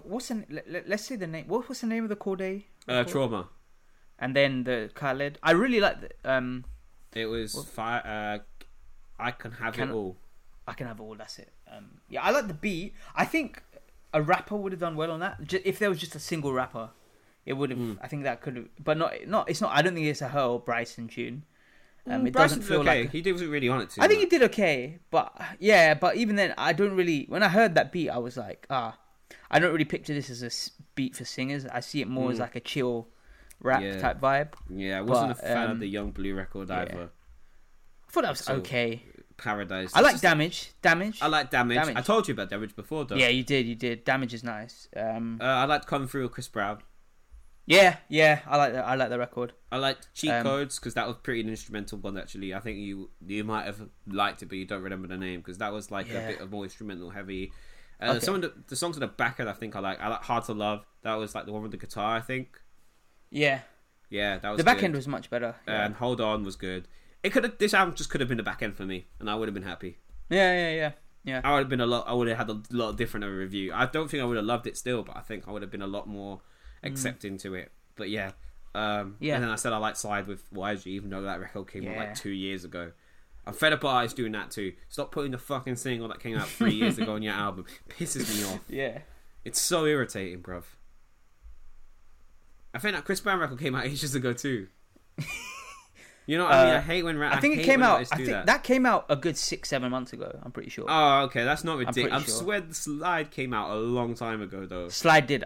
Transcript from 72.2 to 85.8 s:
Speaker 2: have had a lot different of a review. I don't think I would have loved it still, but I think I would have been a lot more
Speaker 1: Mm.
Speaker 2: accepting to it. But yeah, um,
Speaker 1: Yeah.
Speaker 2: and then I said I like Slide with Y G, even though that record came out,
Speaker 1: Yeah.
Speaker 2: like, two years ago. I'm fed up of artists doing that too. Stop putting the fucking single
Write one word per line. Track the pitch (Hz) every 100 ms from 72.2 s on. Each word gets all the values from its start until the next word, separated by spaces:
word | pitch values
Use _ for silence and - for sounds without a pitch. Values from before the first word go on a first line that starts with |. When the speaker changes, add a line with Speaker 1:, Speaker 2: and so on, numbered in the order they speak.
| 117
Speaker 2:
have | 113
had | 110
a | 107 -
lot | 120 113 107
different | 113 110
of | 101
a | 95
review. | 95 98 95
I | 95
don't | 127 156 156
think | 147
I |
would | 123 117
have | 104
loved | 117 117
it | -
still, | 123 120
but | 95 -
I |
think | - 107 -
I |
would | 104
have | 98
been | 101
a | 98
lot | 104 107
more | 101 98 98 - _ - -
Speaker 1:
Mm. | -
Speaker 2:
accepting | 135 131 - 101 95
to | 101 92
it. | - - _ -
But | 98
yeah, | 104 95 - - - -
um, | 104 107 104 101 101
Speaker 1:
Yeah. | 147
Speaker 2:
and | 143
then | 120
I | 110
said | 123
I | 110
like | 107 -
Slide | 107 101 98
with | 95 -
Y | 98 101 101
G, | 92
even | 98 101
though | 95
that | 98 90
record | 92 104 95
came | 98 107
out, |
Speaker 1:
Yeah. | 110
Speaker 2:
like, | 107
two | 107 104
years | 98 95 95
ago. | 87 90 85 - _ - - -
I'm | -
fed | 107 156
up | 147
of | 143
artists | 123 117 -
doing | 113
that | 107 87
too. | - 98 - -
Stop | - 135
putting | 151 143
the | 123
fucking | - 135 127
single | 120